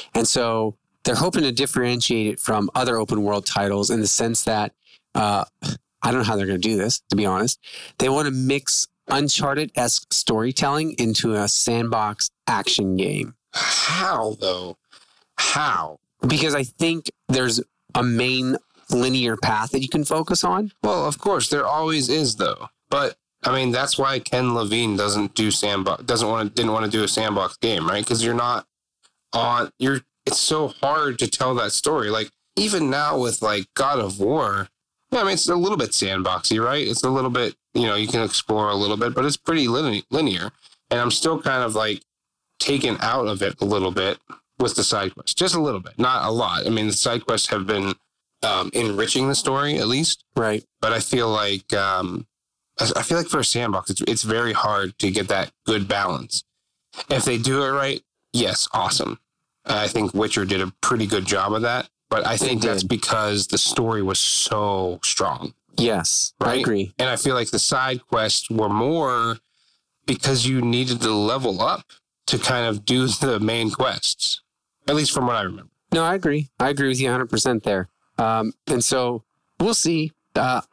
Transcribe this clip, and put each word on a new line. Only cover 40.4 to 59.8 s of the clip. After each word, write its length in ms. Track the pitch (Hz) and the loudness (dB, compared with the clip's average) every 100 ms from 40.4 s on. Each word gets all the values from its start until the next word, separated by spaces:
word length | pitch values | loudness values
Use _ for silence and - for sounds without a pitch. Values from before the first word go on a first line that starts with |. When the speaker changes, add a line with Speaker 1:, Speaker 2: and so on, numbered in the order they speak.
| 101 _ - _ - | -6 _ -20 _ -4
Speaker 2:
And 100 | 120 | 0
I'm 100 | 120 | 2
still 300 | - 160 156 | 2 0 0
kind 220 | 151 131 | 0 0
of, 100 | 117 | 0
like, 280 | 110 107 101 _ _ _ _ _ - | 0 -2 -4 _ _ _ _ _ -8
taken 380 | - 139 135 98 | -2 0 0 0
out 260 | 113 131 107 | 0 0 0
of 160 | 101 | -2
it 180 | 98 - | -4 -2
a 40 | |
little 260 | 101 104 92 | 0 2 0
bit 280 | 95 95 - _ - _ - | 0 -2 -4 _ -20 _ -2
with 160 | 120 - | -2 0
the 80 | |
side 300 | - 107 98 | -2 0 -2
quests, 200 | - - | -6 -6
just 200 | - 185 | -2 0
a 60 | 170 | 0
little 200 | 147 98 | 0 -2
bit, 180 | 90 - | -6 -2
not 280 | 127 127 98 | 0 0 0
a 40 | |
lot. 360 | 117 101 85 98 | 0 0 -2 0
I 40 | |
mean, 160 | 110 107 | 0 0
the 40 | |
side 320 | 101 127 117 | 0 0 -2
quests 240 | - 110 - | 0 -2 0
have 180 | 104 95 | -2 0
been, 280 | 104 98 92 _ _ _ - | -2 -2 -6 _ _ _ -6
um, 280 | 110 92 92 | -2 0 -2
enriching 560 | 117 113 101 113 131 135 | -2 -2 0 0 0 0
the 60 | |
story 440 | 139 139 135 143 147 | 0 0 0 0 0
at 100 | 110 | 0
least. 360 | 131 160 - _ 131 | 0 0 -4 _ -2
Speaker 1:
Right. 280 | 110 107 - - | 0 0 -6 -4
Speaker 2:
But 120 | 110 | 0
I 80 | 113 | 0
feel 280 | - 123 113 | 0 0 2
like, 440 | 107 101 98 - | 0 0 -4 -2
um, 520 | 104 98 92 90 90 - _ _ _ _ - | -2 0 0 -2 -6 -12 _ _ _ _ -4
I, 120 | 110 - | -2 -2
I 60 | |
feel 160 | - 170 | 0 -2
like 80 | 165 | 0
for 120 | 151 | 0
a 40 | |
sandbox, 460 | 117 120 117 95 - | 0 0 0 -2 -4
it's, 100 | 95 | 0
it's 200 | - 113 | 0 0
very 300 | 110 113 117 | 0 0 0
hard 440 | 104 107 101 95 - | 0 0 0 -2 -2
to 100 | 101 | -2
get 180 | 98 95 | 0 0
that 220 | 98 - _ - | 0 -2 _ -2
good 220 | 107 98 | -2 0
balance. 560 | 101 95 73 - - - _ _ _ _ - - | 0 0 -2 -4 -8 -8 _ _ _ _ -14 -4
If 140 | 131 | 0
they 120 | 131 120 | 0 0
do 280 | 127 135 | 0 0
it 60 | 135 | 0
right, 300 | 139 135 143 _ _ _ | 0 -2 -4 _ _ _
yes, 360 | 120 101 92 - | -2 0 0 -2
awesome. 460 | 110 90 - - - _ _ _ _ - | -2 -2 -2 -4 -6 _ _ _ _ -4
I 220 | 107 | -2